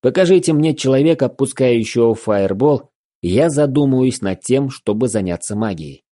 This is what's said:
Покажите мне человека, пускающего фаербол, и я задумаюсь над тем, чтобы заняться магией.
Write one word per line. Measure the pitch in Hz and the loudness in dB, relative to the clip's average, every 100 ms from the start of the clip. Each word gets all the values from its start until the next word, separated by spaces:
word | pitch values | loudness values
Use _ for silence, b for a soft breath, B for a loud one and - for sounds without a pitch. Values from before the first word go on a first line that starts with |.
Покажите | 127 143 180 185 175 | 0 2 4 4 4
мне | 151 156 | 2 0
человека, | 147 131 131 156 156 127 | 0 0 2 2 2 0
пускающего | - 135 - 131 117 110 120 117 | 0 -4 0 2 2 0 2 2
фаербол, | 110 - 101 98 98 143 139 - _ _ _ | 0 -2 0 0 0 0 0 -4 _ _ _
и | 87 | -2
я | 98 165 | 0 0
задумаюсь | 143 147 135 143 127 131 - | 0 0 2 0 2 0 -2
над | 98 92 | -6 -6
тем, | - 131 139 | -2 -2 -2
чтобы | 131 - 107 123 | -6 -4 -2 -2
заняться | 107 95 101 - 104 | -2 -4 -6 -8 -6
магией. | 110 87 76 67 _ | -6 -6 -12 -18 _